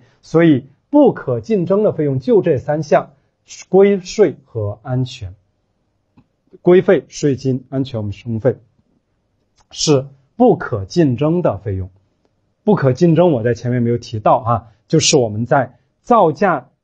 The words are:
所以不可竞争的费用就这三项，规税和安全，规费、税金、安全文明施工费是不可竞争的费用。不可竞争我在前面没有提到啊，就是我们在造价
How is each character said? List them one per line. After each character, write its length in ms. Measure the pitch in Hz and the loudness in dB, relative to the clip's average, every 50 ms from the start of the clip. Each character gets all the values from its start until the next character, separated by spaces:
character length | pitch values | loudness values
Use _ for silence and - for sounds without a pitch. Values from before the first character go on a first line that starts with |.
| _ _ _ _ | _ _ _ _
所 240 | _ - - 160 170 | _ -2 0 2 4
以 220 | 165 147 127 - - _ _ _ _ | 4 2 2 -2 -8 _ _ _ _
不 240 | - - 285 226 - | 2 2 4 2 2
可 260 | - - - 123 117 | -2 -4 -6 -6 -6
竞 240 | 107 - 226 196 165 | -4 -4 -2 -2 -2
争 180 | 175 190 185 180 | -2 -2 0 0
的 120 | 180 165 | 0 -2
费 100 | - 156 | -2 -2
用 160 | 143 135 131 | -2 -4 -4
就 220 | - 247 240 190 151 | -2 0 0 0 2
这 160 | 170 151 120 | 0 -2 -2
三 240 | - - 147 156 156 | -2 -4 -6 -6 -2
项， 300 | - 190 165 - - _ _ _ _ _ _ _ - - - - _ | 0 0 0 -2 -2 _ _ _ _ _ _ _ -20 -20 -20 -6 _
规 280 | - 190 196 202 202 190 | 2 4 4 4 2 0
税 360 | 180 185 - - 208 160 127 - _ | -4 -6 -2 0 0 0 0 -4 _
和 340 | _ - 117 104 101 104 - - | _ -10 -8 -6 -6 -8 -10 -10
安 240 | 139 127 127 131 | -6 -4 -4 -4
全， 280 | 127 - - 101 90 92 _ _ _ _ _ _ _ _ _ _ _ _ _ _ _ _ _ _ _ _ _ _ _ - - | -4 -8 -12 -16 -16 -18 _ _ _ _ _ _ _ _ _ _ _ _ _ _ _ _ _ _ _ _ _ _ _ -18 -4
规 220 | - 175 180 185 185 | 2 4 4 4 4
费、 240 | 208 190 147 - _ | 4 2 0 0 _
税 280 | - - - 147 135 | -8 -4 -2 -2 -2
金、 280 | 127 - 131 127 135 131 - | -2 -2 -4 -4 -4 -6 -8
安 120 | 139 135 139 | -6 -6 -6
全 160 | 131 - 113 | -6 -6 -8
文 60 | 104 | -8
明 80 | 104 98 | -8 -10
施 120 | - - | -10 -10
工 140 | 120 113 110 | -8 -6 -2
费 180 | - 135 110 - _ _ _ _ _ _ _ _ _ _ _ _ _ _ _ _ _ _ _ _ _ _ | -2 -2 -2 -2 _ _ _ _ _ _ _ _ _ _ _ _ _ _ _ _ _ _ _ _ _ _
是 360 | - - - 160 147 131 135 - - _ _ _ _ | -12 -6 -2 0 0 0 0 -4 -12 _ _ _ _
不 200 | - 240 247 185 | 0 2 2 2
可 280 | - - - - 104 98 | 0 -2 -8 -8 -8 -8
竞 320 | - - 175 165 139 120 | -4 -2 0 0 0 0
争 240 | 113 143 156 165 180 | 0 -2 -2 -2 0
的 160 | 165 156 107 | -2 -2 -4
费 180 | 95 - 107 98 | -4 -6 -8 -6
用。 140 | 95 92 92 _ _ _ _ _ _ _ _ _ _ _ _ _ _ - | -6 -8 -10 _ _ _ _ _ _ _ _ _ _ _ _ _ _ -2
不 100 | 214 214 | 0 0
可 180 | - - 135 127 | 2 2 0 0
竞 240 | - 175 170 160 | 2 2 2 4
争 160 | 156 175 180 151 | 4 4 2 2
我 100 | 117 110 | 0 -2
在 120 | 120 117 | -2 -4
前 180 | 113 - 120 123 | -4 -4 -4 -2
面 100 | 123 120 | -2 -2
没 60 | 117 | -2
有 80 | 120 | -2
提 240 | 117 - - - 107 | -4 -6 -8 -8 -2
到 160 | 107 175 151 | 0 2 0
啊， 320 | - 117 113 120 107 - - _ _ _ | 2 0 -2 -4 -4 -4 -10 _ _ _
就 140 | - - 160 | -2 -2 0
是 160 | - - - | 0 2 2
我 140 | 147 123 110 | 2 2 0
们 160 | 104 107 117 | -2 -4 -4
在 320 | - 151 143 123 - - _ _ _ _ _ _ | -2 0 0 -2 -2 -8 _ _ _ _ _ _
造 280 | - 247 226 190 160 | 0 2 4 4 2
价 380 | 147 - 208 190 165 135 - _ _ _ | 2 0 0 0 -2 -2 -6 _ _ _